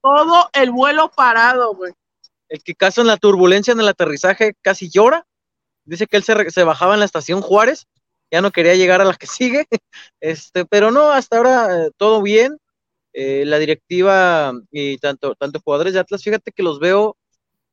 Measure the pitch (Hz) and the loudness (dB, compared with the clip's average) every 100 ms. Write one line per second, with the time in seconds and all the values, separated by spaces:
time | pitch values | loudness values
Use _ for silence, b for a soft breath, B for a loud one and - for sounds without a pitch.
0 | 269 285 320 339 349 277 254 247 277 302 | 0 2 2 2 2 0 0 0 0 0
1 | 311 - 254 226 233 254 240 185 185 - | -2 0 0 2 2 0 -2 -6 -12 -16
2 | _ _ _ _ - 156 - - 190 226 | _ _ _ _ -18 -16 -14 -2 -2 2
3 | 233 214 208 196 180 196 208 226 214 - | 0 2 2 4 4 2 0 0 0 0
4 | 165 143 185 196 214 - 190 190 180 185 | -4 -2 -2 0 -2 -2 -4 -4 -2 2
5 | 233 330 - _ _ _ _ _ - 170 | 2 2 -6 _ _ _ _ _ -14 -8
6 | 214 208 202 214 170 180 165 151 175 208 | -2 -2 0 -2 -2 0 0 0 0 0
7 | 202 160 143 185 185 202 233 311 _ _ | -2 -4 -6 -6 0 2 2 -2 _ _
8 | _ _ _ 165 202 170 165 180 185 185 | _ _ _ -2 -2 0 2 4 4 2
9 | 196 - - - 254 269 311 226 _ B | 2 -2 -8 -4 -2 -2 -4 -6 _ B
10 | B _ 156 156 - 180 170 208 214 269 | B _ -10 -10 -8 -8 -2 0 2 2
11 | 302 277 - 233 247 254 220 175 160 - | 2 2 0 0 2 2 0 -2 -4 -2
12 | 214 220 202 214 254 302 _ _ _ _ | 0 0 2 2 2 -2 _ _ _ _
13 | _ 131 135 135 143 151 156 156 - 180 | _ -10 -6 -4 -2 -2 -2 -4 -4 -2
14 | 190 190 180 165 143 123 104 147 139 135 | 2 2 2 0 -2 -6 -12 -10 -8 -6
15 | 147 139 139 110 143 151 - 143 175 185 | -6 -6 -8 -8 -8 -8 -4 -4 -2 -4
16 | 180 196 208 214 - - 175 143 170 196 | -4 -6 -6 -6 -6 -6 -6 -2 0 0
17 | 214 - _ _ _ _ _ | 0 -6 _ _ _ _ _